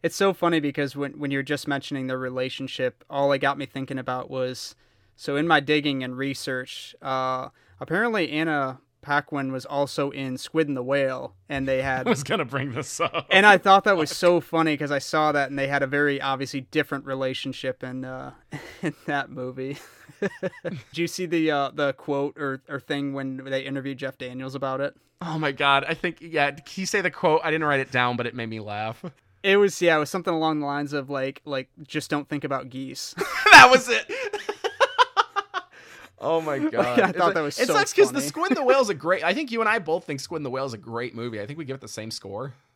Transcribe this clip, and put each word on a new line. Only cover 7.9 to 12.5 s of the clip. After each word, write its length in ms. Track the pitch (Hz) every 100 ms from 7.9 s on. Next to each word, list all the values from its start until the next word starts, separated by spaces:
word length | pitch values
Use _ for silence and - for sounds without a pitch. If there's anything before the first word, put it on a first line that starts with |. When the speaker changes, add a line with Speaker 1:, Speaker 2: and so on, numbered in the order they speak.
| 170 233 220 147
Speaker 1:
Anna 480 | 151 160 147 131 127 _ _
Paquin 500 | - 143 - 143 135
was 140 | 131 -
also 440 | 143 139 - 143
in 260 | 139 135 127
Squid 300 | - 160 151
and 80 | 131
the 60 |
Whale, 500 | 123 139 135 131 131 - _
and 180 | 139 135
they 140 | 131
had 240 | 135 131 131
Speaker 2:
<laughs> 0 |
I 20 |
was 120 | 139
gonna 220 | 135 196
bring 280 | 131